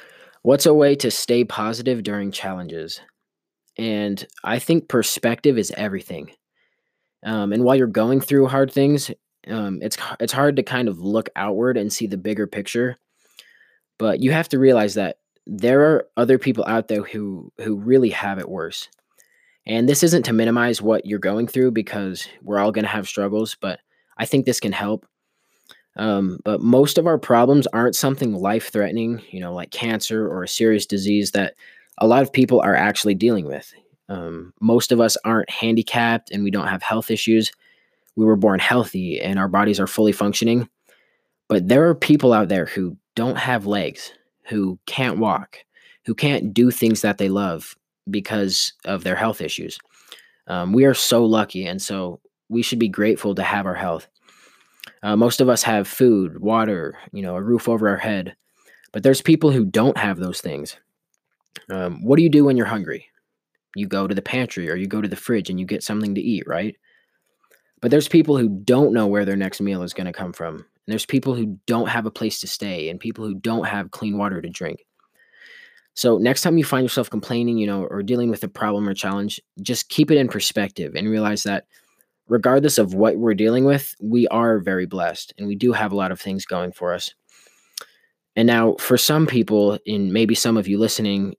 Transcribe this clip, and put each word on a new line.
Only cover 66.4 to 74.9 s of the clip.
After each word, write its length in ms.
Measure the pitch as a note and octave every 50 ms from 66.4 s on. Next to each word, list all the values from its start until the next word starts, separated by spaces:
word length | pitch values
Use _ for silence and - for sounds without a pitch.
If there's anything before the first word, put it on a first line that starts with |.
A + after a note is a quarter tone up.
| -
right? 280 | - C#2+ E2+ G2+ A2 - _ _ _ _ _ _ _ _ _ _ _ _ _ _ _ _ _ _ _ _ _
But 100 | - A#2
there's 160 | B2+ D#3 C#3
people 300 | - - E3 D3 D3+ C#3+
who 120 | C3 A#2 G#2+
don't 440 | G2 F#2+ G2+ - B2 C3+ D3 A2 A2+
know 120 | A#2 G#2+
where 200 | G2+ G2+ G#2 G2+
their 100 | G2 G2
next 260 | G2 G2 F#2 - -
meal 220 | G2+ G2+ F#2+ F#2 F2+
is 100 | F2 -
gonna 200 | - F#2 F2+ E2+
come 200 | - G2 F2 -
from. 220 | - E2+ E2 D#2
And 100 | D2 - _ _ _ _
there's 180 | G#2 A2 G#2+ -
people 300 | - C3+ C3 - C3+ B2
who 240 | A#2+ A2 G#2+ F#2 - _
don't 220 | - A#2 A#2 A2+ -
have 160 | - A#2 G#2+
a 60 | A2
place 280 | - - A2+ G#2+ - -
to 80 | -
stay 420 | - - - G#2 G2 F2+ E2 D2+ D#2+
and 100 | F2 F#2
people 260 | - A2+ - A2+ G#2+
who 100 | G#2+ G2
don't 320 | F#2+ - A2+ A2+ A2+ -
have 240 | - G#2 G2+ G2 F#2+
clean 260 | - - A2+ G#2 G2+
water 240 | G2+ G2+ G2+ F#2+ E2+
to 80 | E2 E2+
drink. 360 | - - F2+ D#2 F2 - _ _